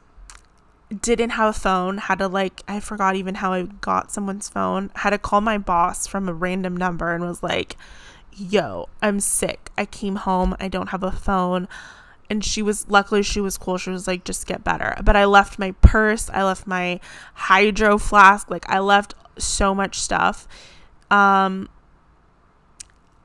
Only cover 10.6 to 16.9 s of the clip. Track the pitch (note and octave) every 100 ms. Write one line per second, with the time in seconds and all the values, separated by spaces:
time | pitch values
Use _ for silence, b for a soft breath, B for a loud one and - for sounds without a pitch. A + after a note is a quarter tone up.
10.6 | F#3+ F#3 F#3+ F3+ F#3+ - - F#3+ F3+ F3+
11.6 | F#3 B B B B B - G#3+ - G#3+
12.6 | G#3 G#3 - G3+ F#3+ G#3 G3+ G#3+ G3 -
13.6 | - F3+ F#3 F#3 F#3 F3+ - - - -
14.6 | F3+ E3 - - G#3 G#3 G3+ G3+ G3 -
15.6 | F#3+ F#3+ - A3 G#3+ A3 - - G3 F#3
16.6 | - F#3 F3+